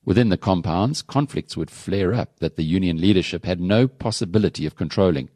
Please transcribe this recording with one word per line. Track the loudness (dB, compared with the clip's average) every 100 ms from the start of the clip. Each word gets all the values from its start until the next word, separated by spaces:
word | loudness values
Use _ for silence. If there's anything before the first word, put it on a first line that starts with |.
| 4
Within | 4 4
the | 2
compounds, | 0 0 0 0 0 -4
conflicts | -4 -2 -2 -6 -8 -10
would | -10
flare | -10 -6 -2 0
up | 0 -4 _
that | -6 -4
the |
union | -2 0 0 2
leadership | 4 2 0 -6
had | -6 -4
no | 0 2 2
possibility | _ -6 -4 -2 0 0 -2 -8
of | -4
controlling. | -4 2 2 2 -6